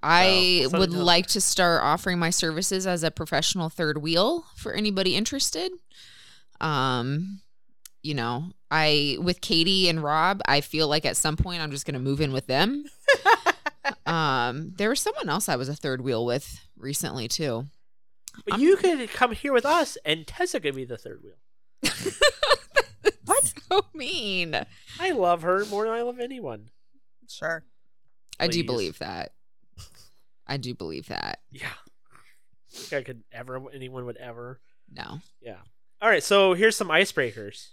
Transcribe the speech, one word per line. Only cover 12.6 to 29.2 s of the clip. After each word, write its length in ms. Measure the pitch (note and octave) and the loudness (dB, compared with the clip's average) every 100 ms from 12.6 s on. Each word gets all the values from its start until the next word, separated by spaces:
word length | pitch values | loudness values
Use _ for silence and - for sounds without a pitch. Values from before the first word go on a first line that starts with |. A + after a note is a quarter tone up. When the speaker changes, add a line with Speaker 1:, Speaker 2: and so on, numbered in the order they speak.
| G3 C#4+ D4 - - C5+ F#4+ | 2 0 -8 -6 2 4 6
Speaker 3:
<laughs> 0 | A4+ - - D4+ - C#4+ - - | 4 4 0 -4 -6 -8 -6 -2
Speaker 1:
Um, 680 | E3 D3+ C3 A#2+ C3 D#3+ F#3 | 0 2 2 0 -2 -8 -4
there 120 | G#3 | -2
was 100 | C#4+ | 0
someone 280 | - D5+ F#3 | -2 -4 -2
else 200 | D#3 G#3+ | -2 0
I 60 | C3+ | -2
was 140 | C3 | -2
a 60 | D3+ | -6
third 260 | D3 C3 | -4 -4
wheel 240 | B2+ A#2 A#2+ | -2 0 0
with 340 | B2 - - - - | -2 -4 -16 -18 -14
recently 520 | B2+ D3 D#3+ B2+ A2+ | -8 -4 -4 -6 -4
too. 400 | - D3+ A2+ C#3 - - - - - - - - | -2 -2 -4 -6 -14 -20 -20 -20 -20 -18 -12 -4
Speaker 2:
But 100 | G3 | 2
Speaker 1:
I'm 40 | |
Speaker 2:
you 140 | D4 G4 | 6 6
could 320 | F#4+ D#4 A3+ | 4 0 -4
come 200 | - B3 | 0 0
here 200 | A3+ C#4+ | 0 0
with 120 | B3+ C#4 | 2 4
us, 320 | E4+ D4+ - - | 2 2 -4 -2
and 200 | D#3+ D#3 | -2 -4
Tessa 340 | - F4+ - | -4 -2 -2
could 160 | D3+ C3+ | -4 -4
be 100 | B2 | -8
the 120 | A#2+ | -10
third 240 | - - | -12 -16
wheel. 120 | G#2 - - - - - | -18 -20 -20 -20 -20 -6
Speaker 1:
<laughs> 100 | - - - - C#5+ - D5 - - - - - - - - | -6 -4 -8 2 2 2 0 0 2 0 0 0 -2 -2 2
Speaker 3:
What? 280 | C5+ - - - | 2 2 -4 -2
Speaker 1:
So 160 | F#4+ G4+ | -2 -2
mean. 640 | D#4+ C4+ F4 G#3+ F#3 E3+ B2+ - - - - | -8 -6 -4 -2 -2 -2 -2 -4 -14 -20 -6
Speaker 2:
I 120 | F#4+ | -2
love 320 | D4 F3 F3 | 2 2 2
her 220 | E3 F#3 G#3 | 2 0 0
more 200 | G3+ A3 | -2 -2
than 80 | |
I 80 | A3+ | -2
love 180 | A#3+ B3 | -4 -6
anyone. 500 | A#3+ C4 D3+ A2 G#2+ - - - - - - | -10 -8 -10 -12 -14 -20 -20 -20 -20 -20 -20
Speaker 3:
Sure. 340 | - D#3 E3 C#3 - - - - - - - | -8 -6 -6 -10 -20 -20 -20 -20 -20 -20 -4
Speaker 1:
I 80 | - | -2
do 160 | E3+ | -2
Speaker 2:
Please. 20 | A2+ | -2
Speaker 1:
believe 340 | B2 F2+ - | -4 -4 -8
that. 340 | - F#2+ | -10 -8